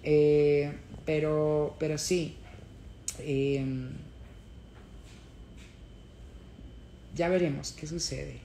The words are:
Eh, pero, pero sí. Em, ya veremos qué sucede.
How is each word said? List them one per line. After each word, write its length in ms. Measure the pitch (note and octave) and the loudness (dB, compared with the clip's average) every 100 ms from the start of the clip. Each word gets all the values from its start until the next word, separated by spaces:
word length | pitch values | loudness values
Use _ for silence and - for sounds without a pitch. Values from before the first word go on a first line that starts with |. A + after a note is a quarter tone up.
Eh, 680 | D3+ D3+ D3+ D3 D3 D3 C#3+ - - - - | 6 8 8 8 8 6 2 -6 -12 -8 0
pero, 680 | D#3 D3+ D3+ D3+ D3+ D3 - | 2 2 2 4 2 0 0
pero 200 | D#3 D3+ | -2 0
sí. 380 | - F3+ D#3 - - - - - - - - - | 2 0 0 -8 -16 -16 -16 -16 -16 -10 -10 -8
Em, 680 | D3+ C#3 C#3 C#3 C3+ C3 B2+ - - - - - - - - - - - - - - - - - - - - - - - - - - - - - - - - | 0 2 4 2 0 -2 -6 -10 -12 -16 -16 -16 -18 -18 -18 -20 -18 -18 -18 -20 -20 -18 -18 -18 -18 -18 -18 -18 -18 -18 -16 -16 -16 -16 -16 -16 -18 -18 -10
ya 140 | - E3+ | 0 4
veremos 440 | F#3 E3+ C#3 C#3+ | 4 4 0 -6
qué 140 | - D3+ | -10 -8
sucede. 540 | E3 - C3+ C#3+ A#2+ | -4 -4 -4 -6 -10